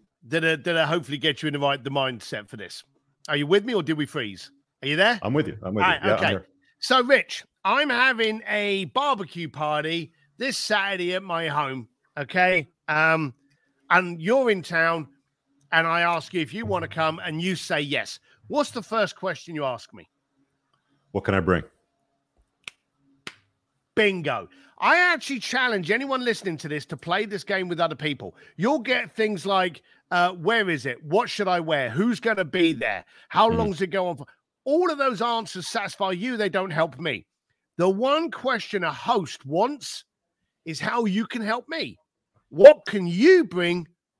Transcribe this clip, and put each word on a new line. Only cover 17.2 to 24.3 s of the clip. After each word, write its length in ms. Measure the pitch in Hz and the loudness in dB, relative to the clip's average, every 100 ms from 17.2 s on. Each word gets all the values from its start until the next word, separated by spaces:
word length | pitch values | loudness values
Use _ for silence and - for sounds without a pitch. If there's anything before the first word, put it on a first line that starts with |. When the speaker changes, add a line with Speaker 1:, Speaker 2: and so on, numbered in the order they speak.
Speaker 1:
and 160 | 180 160 | -6 -4
you 140 | 180 180 | -4 -4
say 240 | - 160 | -4 -4
yes. 400 | 143 135 101 - _ _ - | -2 -4 -6 -12 _ _ -6
What's 240 | 285 285 | -2 -2
the 120 | 240 | -4
first 340 | 190 226 196 - | -6 -2 -2 -4
question 380 | 190 160 - 156 | -8 -8 -8 -6
you 80 | |
ask 280 | 139 120 - | -4 -6 -10
me? 160 | 107 - _ _ _ _ _ _ _ _ _ _ | -20 -20 _ _ _ _ _ _ _ _ _ _
Speaker 2:
What 140 | 101 | -4
can 100 | - | 2
I 60 | 95 | 2
bring? 240 | 85 87 - _ _ _ _ _ _ _ _ _ - - _ _ _ _ - - _ _ _ _ _ | 4 2 0 _ _ _ _ _ _ _ _ _ -20 -20 _ _ _ _ -20 -20 _ _ _ _ _
Speaker 1:
Bingo. 540 | - 208 190 147 | 0 2 2 -2